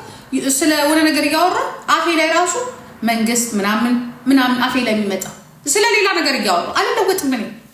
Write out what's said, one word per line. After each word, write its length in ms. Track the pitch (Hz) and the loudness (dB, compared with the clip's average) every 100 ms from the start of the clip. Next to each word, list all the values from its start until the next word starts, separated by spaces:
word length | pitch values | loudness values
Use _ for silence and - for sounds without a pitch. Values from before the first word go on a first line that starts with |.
| - - - 262 262 | -14 -18 -6 -4 -2
ስለ 220 | - 320 302 | 0 2 2
ሆነ 180 | 285 311 | 2 4
ነገር 200 | 311 302 | 2 2
እያወራ 340 | 294 311 359 427 523 - - | 0 2 2 0 -4 -6 -2
አፌ 180 | 311 339 320 | 0 0 0
ላይ 120 | 320 | 2
ራሱ 240 | 320 359 494 494 - - - | 2 0 -2 -6 -10 -16 -6
መንግስት 460 | 220 226 226 240 - | -2 0 0 0 -2
ምናምን 400 | 208 196 220 240 247 - - 254 | -2 0 0 0 0 -4 -6 2
ምናምን 320 | 269 233 247 | 4 4 2
አፌ 140 | 254 262 | 0 0
ላይ 120 | 233 | 0
የሚመጣ 320 | 214 202 190 - - - - - | 0 0 -4 -6 -14 -20 -12 -2
ስለ 180 | 415 453 | 2 2
ሌላ 180 | 415 392 | 2 2
ነገር 200 | 349 294 247 | 0 0 -2
እያወራ 320 | 202 175 - - | 0 0 0 -2
አልለወጥም። 560 | 403 453 392 381 277 | 0 0 0 0 0
እኔ 100 | 247 - - - | -2 -4 -12 -20